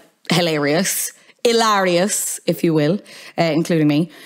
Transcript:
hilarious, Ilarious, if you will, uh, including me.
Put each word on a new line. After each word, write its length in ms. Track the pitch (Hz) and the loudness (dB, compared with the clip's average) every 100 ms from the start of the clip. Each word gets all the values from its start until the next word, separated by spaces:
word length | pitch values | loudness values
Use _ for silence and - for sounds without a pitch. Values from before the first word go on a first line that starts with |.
| - _ - | -14 _ -4
hilarious, 840 | 165 175 156 143 151 190 - - - - _ | 0 0 0 0 0 0 -4 -6 -10 -20 _
Ilarious, 960 | 240 226 226 208 185 170 196 - - - | 0 2 2 2 2 2 0 -2 -6 -6
if 180 | - 165 | -6 -2
you 120 | 170 | 0
will, 260 | 156 147 202 - - - - | 2 2 -2 -6 -20 -10 -4
uh, 40 | |
including 460 | 170 151 170 170 151 | -2 0 0 2 2
me. 220 | 147 170 - | 2 -2 -6